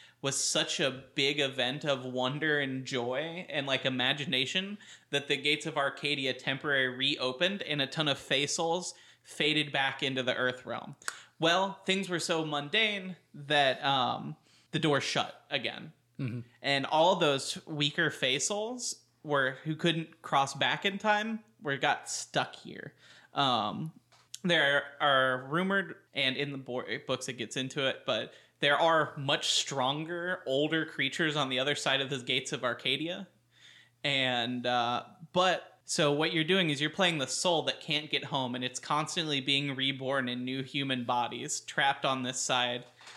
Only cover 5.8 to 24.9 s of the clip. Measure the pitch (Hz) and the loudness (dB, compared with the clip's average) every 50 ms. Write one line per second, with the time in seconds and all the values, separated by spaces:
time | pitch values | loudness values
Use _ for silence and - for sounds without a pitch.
5.8 | 139 135 - - - 143 147 143 135 131 123 127 - 143 135 131 - 151 139 135 | 0 0 -2 -2 -2 -2 -2 0 -2 -2 -4 -2 -2 -4 -4 -2 0 0 2 2
6.8 | 131 127 123 123 135 139 147 - 127 127 127 127 175 185 202 196 156 - 151 147 | 2 0 0 -2 -2 -2 0 0 -2 -2 -2 0 0 0 0 -2 -4 -4 -2 -2
7.8 | 139 135 - 160 156 147 135 - - - 147 135 143 147 - - 170 165 165 180 | -2 -2 -2 -2 0 0 0 -2 -2 -2 0 0 0 0 -2 -2 0 0 0 -2
8.8 | 180 - - - - - - _ _ - - - 156 151 151 151 147 147 131 135 | -2 -6 -12 -14 -20 -20 -20 _ _ -12 -4 0 2 2 2 2 0 0 0 0
9.8 | 135 135 131 - 151 135 131 131 127 127 - - 127 127 123 - - - 117 - | 0 0 0 -2 -2 -2 0 0 0 0 0 0 0 0 -2 -4 -8 -8 -8 -8
10.8 | - - 143 - - - - - - - _ - 156 165 170 185 190 196 185 - | -8 -12 -14 -10 -10 -10 -10 -12 -18 -14 _ 0 2 4 4 4 2 0 -4 -6
11.8 | - - 185 196 190 165 180 160 160 - 175 160 160 156 147 143 143 147 165 214 | -2 0 0 0 0 -2 -2 -2 0 0 0 0 0 0 -2 -4 -2 0 0 2
12.8 | 226 214 208 196 185 185 175 - _ _ - 147 143 139 151 147 139 131 127 - | 2 2 0 -4 -8 -10 -12 -14 _ _ -18 -10 -2 2 4 6 6 6 4 2
13.8 | 147 143 135 131 123 120 120 - - 147 151 _ _ _ _ _ _ - - 151 | 0 2 2 2 2 2 0 -2 -6 -8 -10 _ _ _ _ _ _ -6 -4 0
14.8 | - 160 143 135 - - - 147 113 - - - _ - 151 139 113 110 - - | 2 4 2 2 2 0 0 0 -2 -2 -6 -14 _ -6 -4 -4 -4 -4 -8 -8
15.8 | - 156 - _ _ _ _ - 143 117 113 120 117 - _ - - 135 139 139 | -12 -16 -18 _ _ _ _ -6 -6 -6 -6 -8 -10 -12 _ -6 -2 0 0 0
16.8 | 135 135 151 156 160 180 202 175 170 147 139 135 - - - 190 - - 160 147 | 0 2 4 6 6 6 6 6 4 4 4 2 0 -4 -8 -8 -8 -8 -2 0
17.8 | 147 143 - - 165 147 - - - 127 131 143 - - 208 202 214 226 254 247 | 0 0 2 2 0 0 0 0 0 0 2 2 0 -2 -2 -2 -4 -4 -6 -6
18.8 | - - - - _ _ _ _ - 156 147 139 131 131 135 - - 156 156 147 | -8 -8 -8 -10 _ _ _ _ -4 0 2 2 2 2 0 -4 -6 -6 -4 0
19.8 | - 170 160 165 165 - - _ - - - 139 139 131 - 143 139 123 143 156 | 2 2 2 2 -2 -8 -12 _ -6 0 2 2 2 2 0 0 2 2 2 0
20.8 | - 202 196 202 - 214 208 208 214 220 226 214 - _ _ - - 151 139 131 | 0 -2 -2 0 2 2 2 2 0 -4 -6 -8 -10 _ _ -8 -4 -4 -2 0
21.8 | 147 147 131 - - - - - - - - 143 127 - - - - - - - | 2 2 2 0 -2 -8 -8 -8 -6 -2 -2 -2 -2 -2 -6 -16 -16 -14 -14 -14
22.8 | - - - _ - - - - - - - - 143 135 123 110 104 104 - - | -14 -16 -16 _ -20 -20 -20 -20 -18 -8 -2 0 2 4 4 2 2 0 -2 -4
23.8 | 160 160 - - _ _ _ - _ _ - - - 180 175 160 147 139 143 143 | -6 -6 -8 -14 _ _ _ -20 _ _ -12 -4 0 2 4 4 6 6 4 2
24.8 | - - | 0 -2